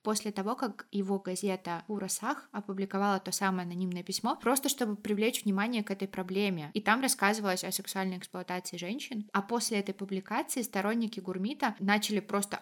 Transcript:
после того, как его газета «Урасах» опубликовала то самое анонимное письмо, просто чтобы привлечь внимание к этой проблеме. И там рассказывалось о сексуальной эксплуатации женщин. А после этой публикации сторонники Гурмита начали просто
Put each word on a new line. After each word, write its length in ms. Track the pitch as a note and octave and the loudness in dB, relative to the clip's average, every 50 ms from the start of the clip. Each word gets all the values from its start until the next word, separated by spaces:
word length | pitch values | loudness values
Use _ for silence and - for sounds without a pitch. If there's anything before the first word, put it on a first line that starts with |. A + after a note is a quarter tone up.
после 300 | - G#3+ G#3+ G#3 - G#3+ | -2 0 0 0 0 -2
того, 240 | G#3 - F#3+ G#3 B3 | -2 0 0 0 0
как 320 | - C4+ A3 G3+ - - - | 0 -2 -2 -4 -6 -10 -4
его 280 | - G3+ G3 F#3+ G3+ F#3+ | -2 -2 2 2 2 0
газета 640 | G3 F#3 F#3 F3+ - G3+ F#3 F#3+ - F3+ E3+ E3+ E3+ - | 0 -2 -2 0 0 0 0 0 -2 -4 -4 -4 -4 -4
«Урасах» 640 | G#3+ G3+ F#3+ F#3 - - G#3 A#3+ D4 C#4+ - - | -4 -4 -2 -2 -4 -2 -2 -2 -2 -4 -6 -8
опубликовала 680 | - G#3 G3+ - F#3+ F#3+ G3 G3 - G3 G3+ G#3 G3 F#3+ | -8 -8 -6 -4 -2 -2 -2 0 2 2 4 4 4 2
то 120 | F#3+ F#3 | 0 -2
самое 360 | F#3 - G3+ F#3+ F#3 F#3 F3+ F3 | -2 0 2 2 2 0 -2 -4
анонимное 340 | F3 F3+ F#3+ F3+ F3+ F3 | -2 -2 -2 -2 -2 -4
письмо, 340 | F3 - F#3+ - - A#3 D4+ | -4 -4 -4 -2 0 0 -2
просто 320 | - - A#3 C4+ C4+ - C#4 | 2 2 4 4 4 4 2
чтобы 280 | B3+ - B3+ G#3+ G#3 | 0 0 0 0 0
привлечь 500 | G3+ - G#3 G#3 G3+ G#3+ A3 A3 - - | -2 -2 0 2 4 4 2 2 2 2
внимание 380 | G#3 G3 G3 G#3 A#3 B3 A3 G#3 | 2 2 2 2 2 0 0 0
к 80 | - | 0
этой 160 | G3 G3 G3 F#3+ | -2 -2 -4 -4
проблеме. 640 | - - F#3 F3+ F#3 G3 G#3 G3+ F#3 E3 D3+ C#3+ - | -4 -4 -4 -2 0 0 2 2 0 -2 -4 -4 -4
И 80 | A3 | 0
там 180 | G3+ G3 G#3+ B3+ | 4 4 4 4
рассказывалось 640 | C4 B3+ - - G3+ G3 G#3+ A3 G#3 G3 F3+ F#3 - | 4 2 2 4 4 4 4 4 2 2 2 0 0
о 80 | F#3+ | -2
сексуальной 460 | F#3 - G3 - - G3 F#3+ F#3+ F#3 F3+ | -4 -4 -4 -4 -2 -2 0 0 -2 -4
эксплуатации 600 | - - - F#3 F3+ - F3+ F3+ F3+ - - F3 | -8 -10 -10 -8 -6 -4 -4 -6 -4 -6 -8 -6
женщин. 520 | F3 F3 A3 C#4+ C#4+ - C4 G#3 G#3 - | -6 -4 -4 -6 -6 -6 -6 -6 -6 -2
А 120 | - G3+ G3+ | 0 0 0
после 340 | G3+ A#3 A#3 A3+ - A3+ G3+ | 2 0 0 0 2 0 0
этой 160 | G3 G3+ F#3+ | 0 0 -4
публикации 720 | G3 G3 G3 G3 F#3+ F#3 - G#3 B3+ D#4+ - - C4 A3+ | -6 -4 -4 -2 -4 -2 -2 -2 -2 -2 0 -2 -2 -2
сторонники 560 | - - G3 F#3+ G3+ A3+ A#3 A3+ G#3 - G3 | 0 0 0 2 2 2 2 0 0 -2 -6
Гурмита 560 | F3+ F#3+ F#3 F#3 F#3+ A3 C#4+ - C#4+ A#3 G#3 - | -6 -4 -2 -2 -2 -2 0 0 0 0 0 0
начали 420 | G3 G3 G#3 G#3+ G#3 - G#3+ G#3 | 2 4 4 4 4 2 2 0
просто 380 | G#3 - - G3+ G3+ - - - | 0 2 0 0 0 0 -4 -4